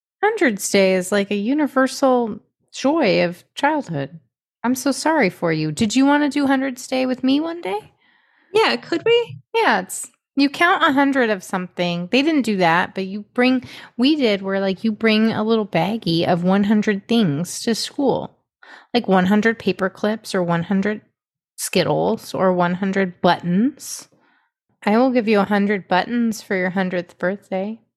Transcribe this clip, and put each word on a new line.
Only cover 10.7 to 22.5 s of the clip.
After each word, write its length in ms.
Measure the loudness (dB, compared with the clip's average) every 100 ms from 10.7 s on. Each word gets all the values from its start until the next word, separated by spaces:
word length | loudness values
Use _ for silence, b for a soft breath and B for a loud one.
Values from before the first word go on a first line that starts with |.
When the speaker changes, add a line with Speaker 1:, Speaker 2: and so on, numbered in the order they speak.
| 4
Speaker 1:
a 80 | 2
hundred 380 | 2 2 2 0
of 140 | -2 -4
something. 640 | -8 -6 -4 -4 -4 -2
They 100 | 0
didn't 200 | 2 0
do 160 | 0 2
that, 360 | 2 2 0
but 120 | -6 -8
you 160 | -10 -8
bring, 300 | 0 2 0 B B B -2
we 220 | 0 2
did 240 | 2 0
where, 180 | -2 -2
like, 240 | -2 -2
you 80 | -4
bring 400 | 0 2 2 2
a 120 | 0
little 240 | 0 0 0
baggie 600 | -2 -2 -2 -2 0 2
of 160 | 0
one 220 | 2 2 2
hundred 420 | 2 2 -2 0
things 540 | 0 2 0 -4 -6
to 120 | -4 -4
school. 600 | -4 -2 0 0 -4 _ _ _ B B B
Like, 140 | -2 2
one 200 | 2 4
hundred 300 | 2 2 0
paper 300 | -2 -2 -4
clips 460 | -4 -4 -4 -4 -2
or 80 |
one 200 | 0 -2
hundred 380 | 0 -2 -2 -6 -12 _ _ _ _ -12
Skittles 800 | -4 -2 0 0 0 -2 -6
or 180 | -2 0